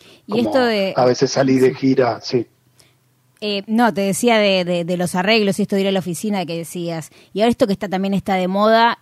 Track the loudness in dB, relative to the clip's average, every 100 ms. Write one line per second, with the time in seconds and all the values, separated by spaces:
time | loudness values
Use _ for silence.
0 | -20 -20 -8 -4 0 0 0 0 -2 0
1 | 2 2 0 0 2 4 2 2 0 2
2 | 2 -2 -4 -4 -4 _ _ _ _ _
3 | _ _ _ -12 -8 -6 -2 2 2 2
4 | -2 0 2 4 4 2 0 -2 -2 -2
5 | -2 -2 2 2 2 0 0 0 0 -2
6 | -4 -6 -4 -4 -4 -6 -8 -8 -6 -8
7 | -10 _ _ -2 0 2 0 0 -4 -4
8 | -2 -2 -2 -2 -2 0 2 4 2 0